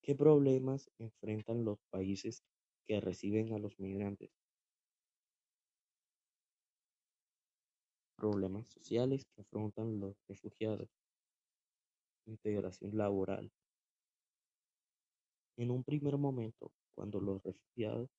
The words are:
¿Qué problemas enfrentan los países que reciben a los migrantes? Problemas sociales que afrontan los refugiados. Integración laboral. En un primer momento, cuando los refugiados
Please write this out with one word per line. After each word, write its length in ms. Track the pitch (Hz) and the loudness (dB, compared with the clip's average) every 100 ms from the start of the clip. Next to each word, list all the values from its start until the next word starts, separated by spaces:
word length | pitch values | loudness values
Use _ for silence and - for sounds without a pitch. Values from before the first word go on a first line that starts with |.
¿Qué 120 | - 139 | 0 6
problemas 760 | 147 147 139 131 131 135 - _ | 10 10 8 6 2 -2 -6 _
enfrentan 640 | 113 _ 104 107 107 117 113 | -14 _ -4 -4 -2 0 0
los 140 | 104 _ | -2 _
países 540 | 95 95 98 113 113 _ _ _ _ - | -4 -2 -2 -4 -10 _ _ _ _ -2
que 160 | 107 | -2
reciben 520 | 95 92 98 107 113 | 0 -4 0 2 2
a 40 | 107 | -2
los 220 | 104 - | -6 -8
migrantes? 500 | 95 98 101 101 - _ _ _ _ _ _ _ _ _ _ _ _ _ _ _ _ _ _ _ _ _ _ _ _ _ _ _ _ _ _ _ _ _ _ _ _ _ _ - | -6 -4 -4 -6 -12 _ _ _ _ _ _ _ _ _ _ _ _ _ _ _ _ _ _ _ _ _ _ _ _ _ _ _ _ _ _ _ _ _ _ _ _ _ _ -2
Problemas 500 | 107 104 95 98 120 | 0 2 0 -4 -10
sociales 580 | - - 110 127 135 135 | -18 -4 0 2 0 -4
que 80 | - | -20
afrontan 580 | 101 104 107 104 113 107 | -10 -4 -4 -4 -4 -4
los 160 | 98 98 _ | -6 -10 _
refugiados. 640 | 98 110 - 110 107 - _ _ _ _ _ _ _ _ _ _ _ _ _ - | -14 -14 -4 -4 -4 -8 _ _ _ _ _ _ _ _ _ _ _ _ _ -16
Integración 720 | 107 107 104 95 90 101 107 | -6 -2 0 -2 -6 -4 0
laboral. 540 | 104 101 95 98 104 _ _ _ _ _ _ _ _ _ _ _ _ _ _ _ _ _ _ _ _ - | 2 2 0 -4 -6 _ _ _ _ _ _ _ _ _ _ _ _ _ _ _ _ _ _ _ _ -6
En 140 | 120 | -2
un 120 | 123 | -2
primer 340 | 127 147 143 143 | -2 0 0 2
momento, 540 | 143 131 110 - - _ _ | 0 0 -4 -8 -16 _ _
cuando 260 | - 104 104 | -10 -6 -4
los 220 | 98 95 | -2 -4
refugiados 680 | 95 95 _ - 107 113 123 | -6 -10 _ -6 -4 -4 -6